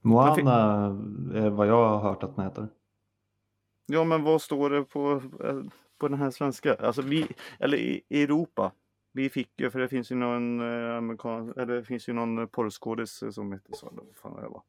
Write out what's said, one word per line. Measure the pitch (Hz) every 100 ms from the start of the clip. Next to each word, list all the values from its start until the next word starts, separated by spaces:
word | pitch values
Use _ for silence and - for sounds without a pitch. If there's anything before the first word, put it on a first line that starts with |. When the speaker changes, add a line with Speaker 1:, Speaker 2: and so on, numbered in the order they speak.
Speaker 1:
Moana | 113 113 135 151
Speaker 2:
Men | 139 120 107 104 101 98 107 104 135
fi- | 101
Speaker 1:
är | 107
vad | 101 104
jag | 117 113
har | 107
hört | 104 98
att | 98 -
den |
heter. | 95 - 107 _ _ _ _ _ _ _ _ _ _ _ _
Speaker 2:
Ja, | 147
men | 165 160
vad | 151 160
står | - 143 143
det | 143
på, | 139 147 143 143 131 135
eh, | - 139 - - _ _
på | 143
den | 139
här | 143
svenska? | 123 143 123 151
Alltså, | 123 117 120
vi, | 135 151 156 - - -
eller | - 143
i, | 58 139 _
i | 143
Europa. | 143 147 170 - 95 - _ _ _ 127
Vi | 135
fick | 139 120 -
ju, | 131
för | 123
det | 127
finns | 131 117
ju |
någon, | 127 123 120 120 120
eh, | 117 117 117 117
amerikan-, | 117 113 117 113 113 120
eller | 123 120
det |
finns | 117 123 -
ju |
någon | 117 117 113 113
porrskådis | - 113 107 - 113 110 - 113
som | 104 101
heter | 98 _
så, | 440 -
eller | -
vad | - -
fan | - -
det | 110
var. | -